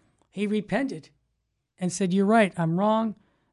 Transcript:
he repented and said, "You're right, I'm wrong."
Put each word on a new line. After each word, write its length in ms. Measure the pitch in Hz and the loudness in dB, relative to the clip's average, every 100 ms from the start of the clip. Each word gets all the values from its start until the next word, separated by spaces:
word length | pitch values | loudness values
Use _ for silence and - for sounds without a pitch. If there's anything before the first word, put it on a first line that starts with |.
| _ _ _ | _ _ _
he 180 | 185 208 | -6 -2
repented 640 | 214 208 214 277 160 - _ _ _ _ _ _ - | -2 -2 -2 -2 -6 -16 _ _ _ _ _ _ -8
and 140 | 180 | -6
said, 200 | - 190 | -2 0
"You're 140 | 196 196 | 2 4
right, 260 | 226 190 - | 4 4 0
I'm 220 | 165 170 | -2 0
wrong." 360 | 214 220 226 - _ _ _ | 0 0 -2 -8 _ _ _